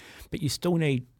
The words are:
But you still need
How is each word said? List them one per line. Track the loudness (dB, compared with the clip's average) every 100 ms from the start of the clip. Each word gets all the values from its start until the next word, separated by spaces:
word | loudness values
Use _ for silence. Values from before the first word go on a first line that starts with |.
| -20 -20 -10
But | -2
you | -2
still | 0 2
need | 2 4 2 -2